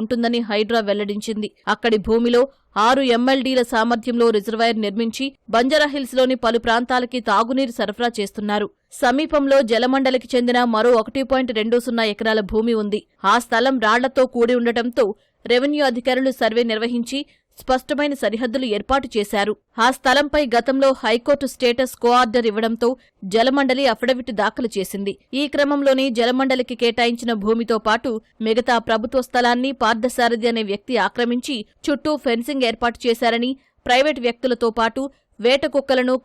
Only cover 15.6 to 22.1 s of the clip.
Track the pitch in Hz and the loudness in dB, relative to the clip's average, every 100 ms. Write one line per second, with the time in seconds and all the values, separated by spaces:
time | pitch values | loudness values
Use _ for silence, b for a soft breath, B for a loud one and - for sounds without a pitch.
15.6 | 285 294 277 247 262 254 262 - 226 220 | 2 2 0 0 -2 0 0 0 0 0
16.6 | 233 214 233 240 233 269 285 b b - | 0 -2 -2 -4 -4 -6 -8 b b -18
17.6 | - 254 - 285 294 277 208 220 254 240 | -2 -2 0 -2 -2 -2 -4 -2 -4 -4
18.6 | 254 202 208 277 262 220 208 214 202 208 | -2 -4 0 -2 0 -4 -2 -2 -2 -4
19.6 | _ - 240 262 262 269 294 302 285 233 | _ -2 0 0 0 2 2 0 0 0
20.6 | 233 269 269 262 226 226 262 285 262 - | 0 2 2 2 0 0 0 0 -2 -2
21.6 | 247 240 254 - 240 | -2 0 -4 -2 2